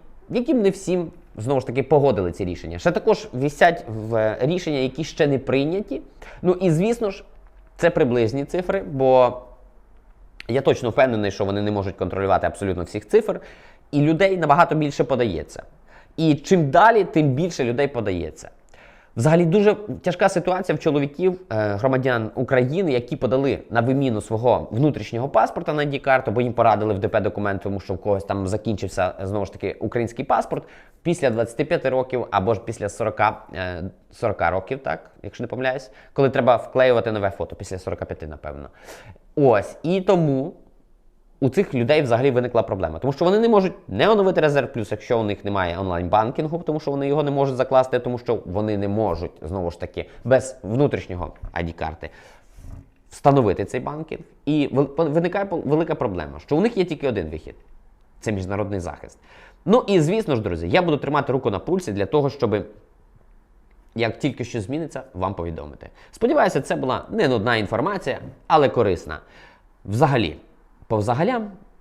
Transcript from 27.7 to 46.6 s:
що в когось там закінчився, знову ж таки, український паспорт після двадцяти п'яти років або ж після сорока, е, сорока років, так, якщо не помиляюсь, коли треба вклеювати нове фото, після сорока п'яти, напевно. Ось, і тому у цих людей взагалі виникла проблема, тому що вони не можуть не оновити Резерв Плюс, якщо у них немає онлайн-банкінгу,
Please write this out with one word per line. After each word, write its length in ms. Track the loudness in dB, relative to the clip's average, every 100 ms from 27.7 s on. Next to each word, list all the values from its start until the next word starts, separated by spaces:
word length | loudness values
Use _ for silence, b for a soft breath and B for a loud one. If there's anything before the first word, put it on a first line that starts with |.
| -8
що 140 | -6
в 40 | -6
когось 260 | -2 -2
там 220 | -2 -4 -2
закінчився, 680 | -4 -4 -4 -4 -2 -4 -4
знову 240 | -6 -4 -6
ж 60 |
таки, 240 | -6 -6 -6
український 440 | -4 -2 -4 -4
паспорт 400 | 0 0 0 -6 -8 B B _
після 280 | -4 0 2
двадцяти 340 | 2 -2 -2
п'яти 240 | -2 0 0
років 380 | 0 0 -4 -2
або 240 | 0 2
ж 60 | 0
після 240 | -4 -6 -6
сорока, 540 | -4 -4 0 0 0 -8
е, 280 | -8 -6 -6 -10 -12 _
сорока 380 | -6 -4 0 0
років, 280 | 0 -4 -6
так, 320 | -6 -8 -10 -18
якщо 220 | -16 -12
не 40 | -10
помиляюсь, 420 | -4 -4 -4 -8 B B
коли 180 | 0 2
треба 260 | 4 4 4
вклеювати 560 | 2 4 6 4 2
нове 180 | 0 -2
фото, 260 | -2 -8 -10
після 220 | -12 -10
сорока 260 | -8 -8
п'яти, 220 | -8 -10 -12
напевно. 420 | -12 -12 -14 -16 B B B B -20 _ 2
Ось, 400 | 4 4 2 -6
і 180 | -2 0
тому 540 | 2 4 4 0 -4 -10 -20 _ _ _ _ _ _ _
у 80 | 0
цих 260 | 2 0
людей 280 | 0 2 2
взагалі 280 | 4 2 4
виникла 320 | 2 2 0
проблема, 360 | 0 -2 -4 -4
тому 140 | -4
що 120 | 0
вони 140 | 2 4
не 100 | 4
можуть 240 | 4 2 -2 -8
не 200 | 0 4
оновити 320 | 4 4 4
Резерв 320 | 2 2 0
Плюс, 180 | -4 -6
якщо 300 | -8 -2 0
у 40 |
них 200 | 0 -4
немає 340 | -4 -2 -2 -2
онлайн-банкінгу, 840 | -2 -2 2 2 2 -2 -4 -4